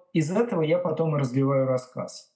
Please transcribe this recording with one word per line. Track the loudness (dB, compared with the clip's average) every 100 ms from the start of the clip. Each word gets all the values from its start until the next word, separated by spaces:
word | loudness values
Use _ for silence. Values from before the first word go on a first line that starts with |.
| _
из | -2 0
этого | 0 0 0
я | 2 0
потом | 0 0 0 0
и |
развиваю | 0 0 2 2 2
рассказ. | -2 -4 -12 -12 -12 -14